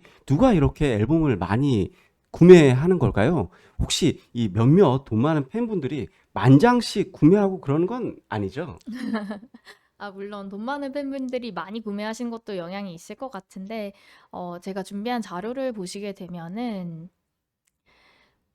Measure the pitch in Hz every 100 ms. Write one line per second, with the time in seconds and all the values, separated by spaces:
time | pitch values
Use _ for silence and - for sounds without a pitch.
0 | _ _ - 143 262 185 135 - 147 107
1 | 110 165 156 101 87 107 143 113 87 _
2 | _ _ _ - 170 180 143 123 165 180
3 | 117 - 113 170 87 _ _ - - -
4 | 165 - _ 120 113 90 117 170 175 131
5 | - 110 143 151 135 220 240 202 131 143
6 | 98 _ _ - 110 139 233 247 226 214
7 | 170 - 151 202 196 185 139 147 180 247
8 | 175 - - 107 98 131 165 85 - 240
9 | 226 220 202 202 233 - - - _ -
10 | 202 196 202 208 196 202 226 285 277 277
11 | 277 269 262 254 240 180 175 220 214 202
12 | 214 220 240 226 - 196 170 196 202 165
13 | - 208 262 196 - 196 190 226 202 202
14 | _ _ _ 185 180 175 190 190 185 202
15 | 220 247 208 175 214 254 262 214 180 202
16 | 202 190 180 175 165 202 247 202 175 165
17 | 170 _ _ _ _ _ _ _ _ _
18 | _ _ _ _ _